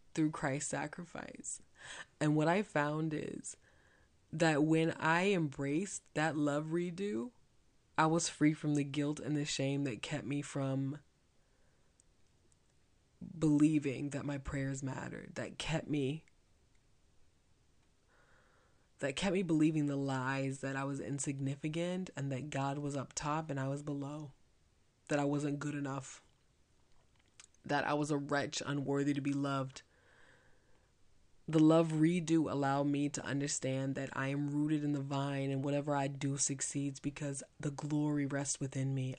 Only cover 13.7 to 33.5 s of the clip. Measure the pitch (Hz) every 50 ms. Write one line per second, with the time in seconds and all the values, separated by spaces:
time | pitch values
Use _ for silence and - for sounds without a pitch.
13.7 | 156 147 143 139 120 127 143 139 143 135 - 143 143 135 135 - 143 139 135 139
14.7 | 135 135 139 131 131 - 127 127 - - - - - - 113 85 - - - 151
15.7 | 160 160 - - 151 147 135 131 156 160 - - _ _ _ _ _ _ _ _
16.7 | _ _ _ _ _ _ _ _ _ - - - _ _ _ _ _ _ _ _
17.7 | _ _ _ _ _ _ _ _ _ - - _ - - - - _ - _ _
18.7 | _ _ _ _ _ - 143 139 - - 185 202 180 202 190 165 160 151 156 165
19.7 | 156 156 147 143 139 139 139 135 131 131 127 131 135 135 135 135 135 135 135 135
20.7 | 135 135 139 139 139 139 - 117 143 139 - 151 135 135 139 135 151 151 - 156
21.7 | 156 170 175 180 180 185 185 - - 143 139 139 131 123 147 151 - 135 139 139
22.7 | 139 147 147 143 143 139 147 - - - 160 147 151 160 160 160 139 135 135 135
23.7 | 143 147 147 151 143 139 139 139 147 156 151 131 - - - _ _ _ _ _
24.7 | _ _ _ _ _ _ _ - 151 143 143 143 147 143 147 143 143 143 147 147
25.7 | 147 143 143 135 135 135 135 - - - - _ _ _ _ _ _ _ _ _
26.7 | _ _ _ _ - - - _ _ _ _ _ _ - - - _ _ - -
27.7 | 143 143 - - 147 147 151 147 151 143 143 139 143 143 - 147 - - - 135
28.7 | 143 143 131 139 139 139 139 143 139 143 135 143 139 139 143 139 139 135 135 131
29.7 | - - - _ _ - _ - - - - - - - _ - - - _ -
30.7 | - - _ _ _ _ - - - - - _ - - - - 156 160 156 156
31.7 | 160 165 165 160 156 156 156 170 180 180 160 156 165 165 147 92 113 143 139 135
32.7 | 135 143 143 147 143 143 147 143 - - - 104 135 139 139 143